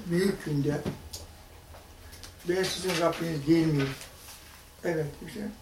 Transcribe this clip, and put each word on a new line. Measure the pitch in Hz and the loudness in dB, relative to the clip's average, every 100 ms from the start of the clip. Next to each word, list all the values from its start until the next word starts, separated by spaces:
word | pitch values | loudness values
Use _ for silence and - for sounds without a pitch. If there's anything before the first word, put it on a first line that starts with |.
| 180 | 0
büyük | 170 196 185 | 2 2 0
günde, | 160 147 143 - - 143 - - - - - - - - - - - - - - 175 | 0 0 2 0 -2 -6 -10 -14 -14 -18 -20 -20 -20 -20 -20 -20 -18 -16 -16 -12 0
"Ben | 185 | 2
sizin | 185 - 185 165 | 2 0 -2 4
Rabbiniz | 165 - 165 156 139 | 4 2 -2 0 6
değil | 165 160 | 8 8
miyim?" | 147 135 135 - - - - - - - - | 4 2 -2 -12 -16 -18 -16 -18 -20 -20 -6
Evet, | 175 160 147 - - | -2 0 -2 -4 -10
işte. | 214 208 - | -8 -8 -8